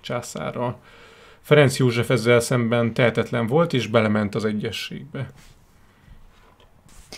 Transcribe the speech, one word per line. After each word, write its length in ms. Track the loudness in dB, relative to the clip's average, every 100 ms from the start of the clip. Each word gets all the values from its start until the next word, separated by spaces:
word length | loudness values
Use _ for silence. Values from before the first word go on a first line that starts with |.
császárral. 800 | -10 -8 -8 -10 -8 -6 -6 -8 -16 -20 -20 -20 -20 -10
Ferenc 380 | 2 6 6 4
József 320 | 0 2 0
ezzel 300 | 2 4 4
szemben 540 | 4 -2 0 0 0
tehetetlen 520 | 2 0 2 -2 -2 0
volt, 260 | 0 0
és 140 | -2 2
belement 480 | 2 2 0 -2
az 100 | -2
egyezségbe. 840 | -4 -4 -6 -8 -10 -14 -12 -12 -12 -14 -20 -20 _ _ _ _ -20 -20 -20 _ _ _ _ _ _ -20 -20